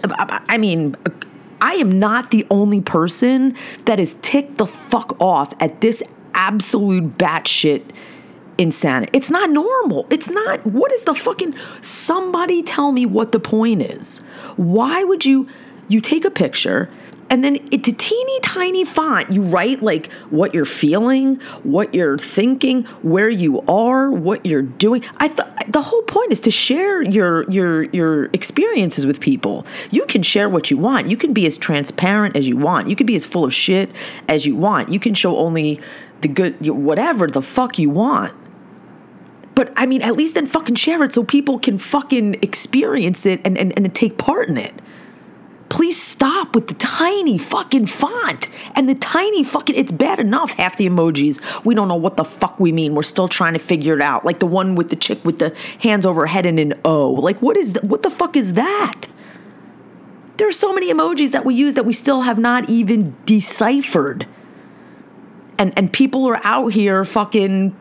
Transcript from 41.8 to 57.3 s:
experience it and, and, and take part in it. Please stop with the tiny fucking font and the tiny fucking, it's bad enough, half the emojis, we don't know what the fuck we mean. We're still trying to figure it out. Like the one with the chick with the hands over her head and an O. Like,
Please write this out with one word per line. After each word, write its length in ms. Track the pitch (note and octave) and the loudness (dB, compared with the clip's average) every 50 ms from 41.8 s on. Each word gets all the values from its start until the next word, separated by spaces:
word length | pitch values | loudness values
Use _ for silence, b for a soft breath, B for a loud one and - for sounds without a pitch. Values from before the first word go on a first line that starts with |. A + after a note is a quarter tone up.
| - - - C#4+ C#4 - C4+ A#3+ G#3+ G#3 F#3+ - | -2 -2 -2 -2 0 0 0 0 2 0 0 -2
experience 840 | G3 - - - - - - C4+ G#4+ - - C4 E3+ F3+ F3+ - - | -2 -2 -2 -2 -2 0 0 0 2 2 0 0 2 0 0 2 2
it 160 | G3 F#3 F3+ | 0 0 0
and, 140 | - G3 F#3 | 0 -2 0
and, 160 | - F#3+ F#3 - | 0 0 0 2
and 200 | G3+ G3 F#3 - | 0 0 0 0
take 240 | - A#3 G#3+ - - | 0 0 0 0 -2
part 320 | - - D#4+ A#4+ A#4+ - | -2 -2 -2 0 0 -2
in 80 | D3 A#2 | -2 -4
it. 160 | F2+ - - - - B B B B B B B B B B B B - - - - - | -4 -8 -10 -16 -20 B B B B B B B B B B B B -20 -20 -16 -10 -4
Please 320 | - - E4 F4 E4 - | -2 0 0 0 0 0
stop 540 | - - - - C4+ C4+ E4+ G4 E4+ - - | -2 -2 -2 0 0 0 0 -2 -2 0 0
with 120 | A3+ A3 | 0 0
the 80 | - - | -2 -6
tiny 640 | - - - - - E4 F4+ G4+ G4+ F4+ D4 G3+ D#3 | -6 -6 -4 -2 -2 0 0 0 0 0 0 0 0
fucking 480 | - - - - - - C4+ C4 G#3 | -2 -4 -6 -6 -4 0 0 0 0
font 600 | - - - C#4+ D4+ A4+ A#4+ A#4 - C#3+ - - - B B B B B | 0 -2 -4 -4 -4 -2 -2 -4 -4 -4 -6 -8 -10 B B B B B
and 160 | C#4+ C4+ B3+ | 0 2 2
the 40 | C4 | 2
tiny 480 | C4+ - - - E4 F#4+ G#4+ G#4+ F4 | 0 0 0 0 0 0 2 2 0
fucking, 320 | C4+ - - D4 - - C4+ | 0 0 -2 -4 -2 -2 0
it's 160 | C4+ - - | 0 0 0
bad 300 | E3+ D3 C4+ - - - | 0 0 0 0 0 0
enough, 320 | A#3+ G3 A#3 D4 E4+ - | 0 0 0 0 0 -2
half 240 | - - F3+ F#3 - | -2 -2 -2 -2 0
the 100 | - G3+ | 0 0
emojis, 540 | F3+ F3+ F3 E3 E3 D3+ C#3+ C#3+ D3 C#3 - B B B B B | 2 2 2 2 2 2 2 2 0 0 -2 B B B B B
we 100 | A3+ A3+ | 2 2
don't 140 | G#3+ G3+ F#3 | 2 2 0
know 60 | F3 | 0
what 240 | E3+ D#3 F#3+ - - | 0 0 0 0 -2
the 60 | D#3 | -4
fuck 360 | - - - F#3+ F3 - - | -4 -4 -4 -4 -4 0 2
we 120 | F#3 E3 | 2 2
mean. 220 | D#3+ E3 D#3 D3 D3+ | 2 2 0 0 0
We're 80 | D3+ | 0
still 240 | D3+ - - G3 F#3 | -2 -2 0 0 0
trying 280 | F3+ - - F#3 E3 E3 | 0 0 0 0 0 0
to 40 | E3 | -2
figure 360 | - - F3+ D#3 C#3+ D#3 D#3 | -2 -2 -2 0 2 0 2
it 80 | C#3+ | 2
out. 200 | C#3+ C#3+ C3 - | 2 0 0 0
Like 160 | - F3 E3+ - | 0 -2 -2 0
the 60 | F#3 | 0
one 300 | E3+ F3 F#3+ F#3+ F#3+ F3+ | 0 0 0 0 0 0
with 160 | E3+ E3+ - | 0 -2 -2
the 60 | - | -2
chick 280 | - - - - - - | -4 -2 -4 -4 -2 -2
with 140 | F3 E3 - | -2 -2 0
the 180 | D#3+ F#3 - B B B B B | -2 -2 -4 B B B B B
hands 260 | B A3+ G#3+ G3+ F3 | B 2 2 2 2
over 160 | F#3 E3+ E3 | 2 2 2
her 60 | D#3 | 0
head 180 | D#3+ F3+ G3 F3 | 0 0 0 0
and 140 | F3 D#3+ D#3+ | 2 2 2
an 160 | D3+ D3 C#3+ - - | 2 0 0 0 0
O. 280 | D#3+ D#3+ D3 C#3 C3 | 2 2 2 2 2
Like, 280 | C3 C3+ D3 F3+ | 2 2 0 0